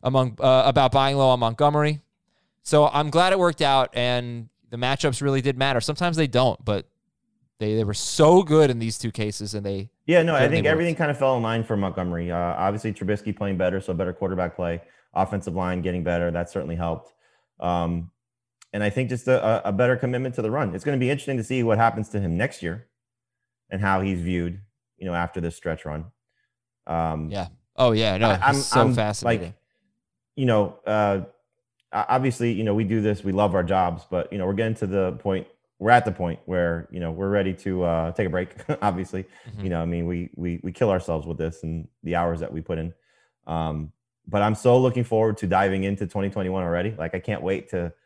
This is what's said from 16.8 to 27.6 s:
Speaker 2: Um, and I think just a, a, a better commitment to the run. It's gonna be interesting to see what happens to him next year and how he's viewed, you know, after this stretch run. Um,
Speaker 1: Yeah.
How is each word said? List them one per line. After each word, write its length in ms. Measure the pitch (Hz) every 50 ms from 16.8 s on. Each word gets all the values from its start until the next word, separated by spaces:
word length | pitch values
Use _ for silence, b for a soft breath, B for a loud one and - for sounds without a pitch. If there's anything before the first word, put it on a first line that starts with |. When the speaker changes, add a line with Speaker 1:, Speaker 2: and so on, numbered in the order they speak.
| 85 85 82 - - - _ _ _ _ _ _ _ _ _ -
Speaker 2:
Um, 500 | - 87 87 87 85 85 87 85 85 87 _ _ _ _ _ _ _ _ _ _ _ _ -
and 100 | 104 104
I 80 | 101
think 180 | 98 131 131 -
just 160 | 127 117 - 131
a, 380 | 127 - - 110 113 104 -
a, 20 | 101
a 20 | 98
better 240 | 98 123 123 127
commitment 380 | 113 - 123 123 123 131 127 123
to 80 | - 110
the 80 | 107
run. 240 | 117 147 143 98 87
It's 100 | 95 -
gonna 140 | 147 139 127
be 100 | 127 123
interesting 280 | 147 139 - 143 135
to 80 | 123 110
see 180 | - 131 127 117
what 160 | 113 107 101
happens 300 | 113 113 110 110 104 -
to 100 | - 104
him 160 | 98 85 82
next 260 | 90 110 110 - - 90
year 240 | 85 85 113 - _ _ _ _ _ _ _ _ _ _ _ _ _ _ _ _ -
and 100 | 98 95
how 200 | 101 98 95 95
he's 200 | 98 98 95 87
viewed, 400 | 85 87 90 87 85 87 87 98 101 _ _ _ _ _ _
you 100 | - 95
know, 80 | 92 87
after 260 | 87 87 85 - 92
this 140 | 82 82 80
stretch 300 | - - 85 80 - -
run. 220 | 76 76 78 80 - - _ _ _ _ _ _ _ _ _ _ _ _ _ -
Um, 420 | - 80 82 82 80 80 78 78 78
Speaker 1:
Yeah. 180 | 101 98 90 90 - _